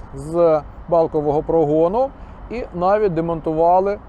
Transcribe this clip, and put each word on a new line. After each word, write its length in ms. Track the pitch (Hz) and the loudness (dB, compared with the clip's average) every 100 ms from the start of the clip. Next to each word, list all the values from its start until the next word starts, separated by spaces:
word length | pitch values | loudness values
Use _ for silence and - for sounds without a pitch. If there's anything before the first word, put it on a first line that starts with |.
| - 135 | -8 -14
з 460 | 147 170 170 156 - - - | -4 2 4 2 -2 -14 0
балкового 540 | 170 165 156 147 147 | 0 2 0 0 0
прогону 680 | 156 165 147 156 170 220 269 - - - - | 0 0 2 2 2 2 -2 -6 -18 -18 -12
і 140 | 226 254 | -10 -8
навіть 400 | 175 185 214 208 | -2 0 2 0
демонтували 840 | 165 170 165 160 156 170 185 196 202 | -2 -4 -4 -4 2 4 4 2 -4